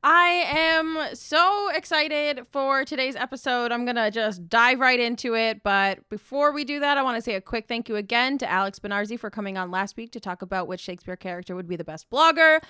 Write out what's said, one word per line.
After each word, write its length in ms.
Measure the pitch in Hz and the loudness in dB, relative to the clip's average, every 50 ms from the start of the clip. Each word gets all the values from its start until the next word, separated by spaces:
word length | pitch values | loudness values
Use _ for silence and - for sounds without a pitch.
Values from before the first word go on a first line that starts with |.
I 440 | - 277 320 349 349 349 349 349 339 - | 6 6 6 6 6 6 4 2 0 0
am 640 | 190 311 320 320 320 320 320 320 320 311 302 - 147 | 0 0 2 2 2 2 0 0 -2 -4 -4 -6 -8
so 560 | - - - 302 311 349 370 403 403 403 403 285 | -12 -10 -2 2 4 4 4 4 0 -2 -2 -4
excited 720 | - - - 339 302 302 311 302 294 294 294 294 254 247 _ | -4 -4 -2 -2 0 0 0 -2 -2 -2 -2 -4 -6 -10 _
for 340 | _ 277 269 269 269 269 269 | _ -2 0 2 2 0 0
today's 320 | 247 302 262 262 262 262 208 | -2 -4 -4 -4 -4 -2 -6
episode. 560 | 247 247 - 247 - 277 247 247 240 233 240 | -6 -8 -8 -8 -4 -2 0 0 0 0 -2
I'm 120 | 240 240 | -2 -2
gonna 240 | 247 247 240 226 214 | -2 -2 0 0 0
just 360 | 208 233 220 214 202 180 175 165 | 0 0 -2 -2 -2 -6 -8 0
dive 320 | - 233 233 247 254 254 | 4 4 6 6 4 4
right 200 | 269 254 254 240 | 4 2 4 2
into 360 | 240 233 240 - - 247 226 | 0 -2 -2 -4 -4 -2 0
it, 260 | 226 226 226 220 208 | 0 0 0 -2 -2
but 460 | _ 208 196 196 196 196 190 - _ _ | _ 0 2 2 2 2 0 -4 _ _
before 460 | 208 208 - - - 277 294 294 285 | -12 -12 -12 -8 -2 2 2 2 2
we 100 | 294 294 | 0 -6
do 160 | 233 294 285 | -6 -4 -2
that, 180 | 285 285 285 277 | 0 0 2 2
I 60 | 262 | 2
wanna 180 | 262 240 226 | 0 -2 -4
say 140 | 226 - 214 | -4 -4 -6
a 60 | 190 | -6
quick 260 | 190 - - 226 214 _ | -6 -6 -6 -6 -6 _
thank 220 | 240 233 233 - | -6 -6 -6 -4
you 80 | 220 208 | -6 -6
again 400 | 208 196 233 240 247 262 277 269 | -4 0 0 0 2 2 0 -2
to 120 | 254 - | -2 -2
Alex 300 | 180 185 196 196 196 - | 0 0 0 -2 -4 -8
Benarzi 400 | - 208 202 202 208 208 233 233 | -8 -4 -4 -4 -4 -4 -6 -8
for 100 | - 208 | -10 -10
coming 280 | - 220 208 196 190 190 | -8 -8 -8 -6 -6 -6
on 140 | 185 180 | -6 -4
last 260 | 180 185 196 196 - - | -4 -4 -4 -4 -6 -14
week 160 | 226 233 - | -14 -12 -14
to 80 | 233 | -12
talk 200 | - 196 180 180 | -10 -10 -10 -10
about 280 | - 180 190 185 180 - | -8 -6 -4 -4 -4 -4
which 100 | 185 185 | -8 -10
Shakespeare 380 | - - 180 175 _ - 185 180 | -8 -12 -14 -12 _ -14 -14 -10
character 360 | - 190 175 175 175 - 185 | -10 -10 -10 -10 -10 -10 -10
would 140 | 185 185 170 | -10 -8 -8
be 80 | 180 | -8
the 80 | 160 165 | -8 -8
best 260 | - 156 160 - _ | -10 -12 -14 -14 _
blogger, 520 | - 262 311 330 311 320 320 320 311 320 320 - | 2 4 6 6 6 6 6 6 6 6 2 -4